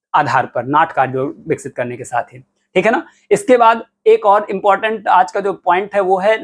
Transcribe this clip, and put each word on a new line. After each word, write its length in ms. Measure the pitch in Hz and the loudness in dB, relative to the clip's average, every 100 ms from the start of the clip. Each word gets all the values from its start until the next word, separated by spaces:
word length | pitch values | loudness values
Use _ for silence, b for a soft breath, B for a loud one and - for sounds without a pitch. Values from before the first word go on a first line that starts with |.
| _ | _
आधार 320 | 170 135 131 123 | -2 0 0 -2
पर, 180 | 131 | -6
नाथ 320 | 123 151 160 139 | -2 0 0 0
कॉरिडोर 400 | 127 131 143 - 156 | -2 -2 -6 -8 -8
विकसित 280 | 135 131 131 | -8 -8 -8
करने 220 | 120 123 | -8 -10
के 60 | |
साथ 200 | 120 120 | -8 -6
ही, 160 | - 127 _ _ _ 185 | -6 -14 _ _ _ -2
ठीक 100 | 220 | 0
है 60 | |
ना। 140 | 277 - b b | -2 -6 b b
इसके 260 | 202 - 247 | -2 2 4
बाद 260 | 226 233 - _ 214 | 4 2 -4 _ 2
एक 180 | 220 214 | 2 4
और 220 | 208 208 | 2 0
इंपॉर्टेंट 580 | 190 202 196 220 220 208 | -2 0 0 -2 -4 0
आज 240 | 185 185 | 2 2
का 80 | 208 | -2
जो 140 | 196 | -4
पॉइंट 420 | 170 180 180 202 202 | -4 -2 -2 -2 -2
है 60 | |
वो 160 | 185 190 | 0 0
है 200 | 208 220 | 0 -2